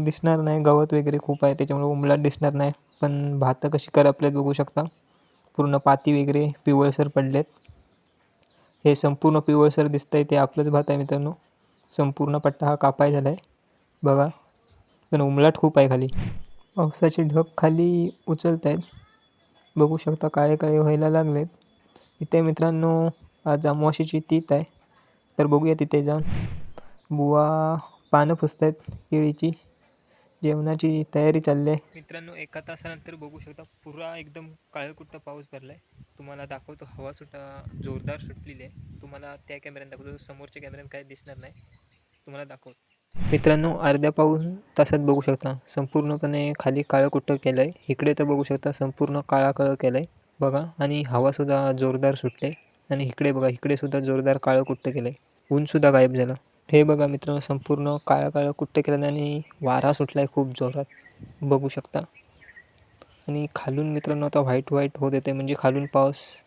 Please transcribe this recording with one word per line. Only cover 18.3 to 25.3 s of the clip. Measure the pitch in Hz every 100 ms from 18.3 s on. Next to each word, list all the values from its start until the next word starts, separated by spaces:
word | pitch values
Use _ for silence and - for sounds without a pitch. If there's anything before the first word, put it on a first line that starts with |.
| 160 170 165 165 160 - - _ _ _ _ _ _ _ -
बघू | 151 160
शकता | - 156 160
काळे | 143 147 156
काळे | 160 151
व्हायला | 151 151 156
लागलेत. | 160 156 147 165 _ _ _ _ - - -
इथे | 160 170
मित्रांनो | 160 160 165 160 165 165 165 - - _ 160
आज | 147 156
अमावास्येची | 147 156 151 160 156 -
तीथ | 160 160
आहे, | 143 160 _ _ _ _ _ _